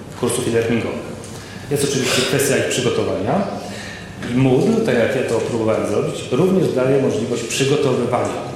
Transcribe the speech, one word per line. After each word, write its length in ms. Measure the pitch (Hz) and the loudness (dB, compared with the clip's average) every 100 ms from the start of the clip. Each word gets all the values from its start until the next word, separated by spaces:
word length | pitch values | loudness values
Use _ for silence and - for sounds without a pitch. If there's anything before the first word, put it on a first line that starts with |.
| - - | -14 -4
kursów 280 | 117 123 117 | -2 0 0
e-learningowych. 640 | 117 113 117 - - - - - - - - - | 0 2 0 -2 -6 -10 -12 -12 -14 -14 -14 -4
Jest 140 | 143 | 0
oczywiście 380 | - 127 123 131 | 0 0 0 0
kwestia 340 | 123 120 104 120 | 0 0 2 2
ich 120 | 107 | 0
przygotowania. 760 | 123 139 - 98 90 104 175 - - - - - - - - - | 0 0 0 0 -2 0 0 -2 -6 -10 -10 -10 -12 -14 -10 -4
I 20 | 123 | 2
Moodle, 500 | 135 127 - 226 - | 4 4 4 2 2
tak 80 | |
jak 220 | 123 110 123 | 2 2 0
ja 60 | 117 | 0
to 60 | |
próbowałem 520 | 113 - 117 110 104 101 | 0 0 0 0 0 0
zrobić, 280 | 107 160 - - | 0 0 -4 -2
również 400 | 127 185 185 135 | 2 4 4 2
daje 300 | 123 131 139 | 2 2 4
możliwość 400 | 127 110 113 117 | 2 0 -2 -2
przygotowywania 920 | - - 135 151 139 123 117 120 - - - | -2 0 2 2 2 2 0 0 0 -4 -8